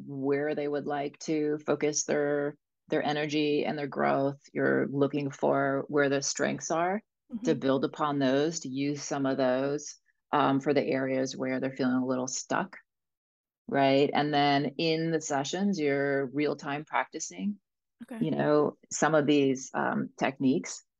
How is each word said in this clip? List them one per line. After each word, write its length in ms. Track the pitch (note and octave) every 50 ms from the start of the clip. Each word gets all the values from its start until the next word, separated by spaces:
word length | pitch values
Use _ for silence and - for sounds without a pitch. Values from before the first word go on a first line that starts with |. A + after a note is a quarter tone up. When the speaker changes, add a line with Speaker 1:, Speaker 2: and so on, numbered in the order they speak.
| C#3
Speaker 1:
where 480 | C#3 C#3 C3+ C3+ C#3 C#3+ C#3 D3 D3+ D3+
they 140 | D3+ D3 D3
would 160 | D3 C#3+ C#3+
like 320 | D3 D3 C#3+ C#3+ D3 C#3+ -
to 360 | - - D#3+ D3+ D3+ D3+ D3+ D3+ D3+
focus 380 | - D3 D3 D3+ D3 D3+ - -
their, 500 | - D3 D3 D3 C#3+ D3 C#3+ C#3+ D3 D3 _ _ _ _ _ _ -
their 140 | D#3 D3+
energy 640 | - C#3+ D3+ D3 D3+ D3+ D3 D#3 D3+ D3 D3 D3+ -
and 140 | - D3+ D3
their 80 | C#3+
growth. 500 | C#3 C#3 D3 C#3+ C#3+ C#3+ C#3 C#3 C#3 C#3+ - _ -
You're 360 | - C#3+ C3+ C3+ C3+ C3+ C3 C3
looking 400 | C3+ C#3 C#3 C3+ D3 C#3+ C#3+ C3+
for 560 | C#3 - - C#3+ C#3 C#3 C#3 C3+ C3+ C#3 - -
where 220 | D3 D3 C#3+ C#3
their 100 | C#3 C3+
strengths 480 | C3+ - - - C#3 C3+ C#3 C#3+ - -
are 300 | E3 D#3+ F3 F3+ F#3+ A3 - _ _ _ _ - B3 G#3 G#3
to 80 | D#3+
Speaker 2:
Mm-hmm. 80 | D#3 B2+
Speaker 1:
build 260 | A#2 C3+ C3 C#3+ -
upon 320 | C#3+ - - D3+ D3 C#3+ C#3+
those, 420 | C3+ B2+ C3 C#3 D3 E3 E3 -
to 80 | - C3+
use 340 | B2+ C#3 C#3 C#3+ D3 C#3+
some 220 | - - D#3 C#3+ C#3
of 140 | C3+ C3 C3
those, 580 | C3+ B2+ B2+ C3 C3+ C#3 C#3+ D3+ D3 - - _ _ _ _ _ _ -
um, 280 | - D3 C#3 C3+ C#3 C3+
for 140 | C#3 D#3 C#3
the 100 | C#3 -
areas 500 | - C3+ C3 C3+ C3 C3+ C3 C3 C3 -
where 260 | - C3 C3 C3 C3
they're 120 | C3+ C3
feeling 220 | C3 - C3+ B2+ B2+
a 120 | C3 B2+
little 200 | C3 C3 B2+ B2+ C3
stuck, 480 | - - - - C3 - G#3 - - - - _ _ _ _ _ _ _ _ _ _ _ _ _ _ _ - -
right? 420 | - C#3 C#3 C3+ C3+ C#3 D3 C#3
And 220 | - - D3+ D3 D3+
then 380 | C#3+ C#3+ C#3+ C#3+ C#3 D3 D3 -
in 340 | - E3+ E3 D#3+ D#3+ E3 E3
the 100 | D#3+ D#3
sessions, 580 | D#3 - D3 C3+ C#3+ C#3+ - F3+ G3+ G3+ F#3+ D#3+
you're 460 | D3+ C#3+ C#3 C#3 C#3 C#3+ C#3 C#3 C#3
real 300 | B2 C3+ D3 D3+ C#3+ D3
time 280 | C#3+ - D3 C#3+ D3 D#3
practicing, 720 | - - B2 C3 - - D#3+ - - F3 F3+ F#3+ G#3 G#3 - _ _ _ _ _ _ _ -
Speaker 2:
Okay. 200 | A#3 - B3 A3
Speaker 1:
you 100 | D#3+ D#3+
know, 440 | D3 C#3+ C#3+ D3 D3 D3+ D3 - - _ _ -
some 240 | - - D#3 D3+ D#3+
of 100 | D3+ C#3+
these, 460 | C#3 D3 D3 C#3 C3+ C3 C3 - -
um, 380 | - C#3+ C#3 B2+ - - - - - -
techniques. 680 | - A#2 C3+ - C#3 C3 C3+ F#3 - - - - _ _ _